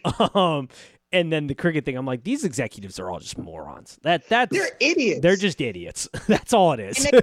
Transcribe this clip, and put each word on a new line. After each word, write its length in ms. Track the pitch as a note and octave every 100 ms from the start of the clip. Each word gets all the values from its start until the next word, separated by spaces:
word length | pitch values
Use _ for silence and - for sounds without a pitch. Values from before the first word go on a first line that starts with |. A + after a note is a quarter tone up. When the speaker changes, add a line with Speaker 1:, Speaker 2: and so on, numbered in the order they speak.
| - - G#3+
Speaker 1:
Um, 340 | G3+ F3 D3 B2+ - - _ _
and 200 | F#3 E3
then 140 | D#3+ C#3+
the 80 |
cricket 300 | - F3 D#3
thing, 120 | C#3+ B2+
I'm 80 | C3+
like, 180 | B2
"These 180 | D#3 C#4+
executives 540 | F3+ B2+ A2+ - G2 F#2
are 120 | F#2
all 80 | E2+
just 160 | - -
morons." 600 | F2 D#2+ D2 - - -
That, 260 | D3+ E3+ -
that's 220 | A3+ B3+
Speaker 2:
They're 140 | F#4+ F4+ -
idiots. 400 | C#4 F4 A3+ D3
Speaker 1:
They're 160 | E3 G3
just 240 | G3 -
idiots. 480 | B2 F2+ E2 - - -
<laughs> 80 | -
That's 260 | G#3 -
all 200 | A3 F3
it 80 | A#2+
is. 240 | G2 - C#4+
Speaker 2:
And 160 | B3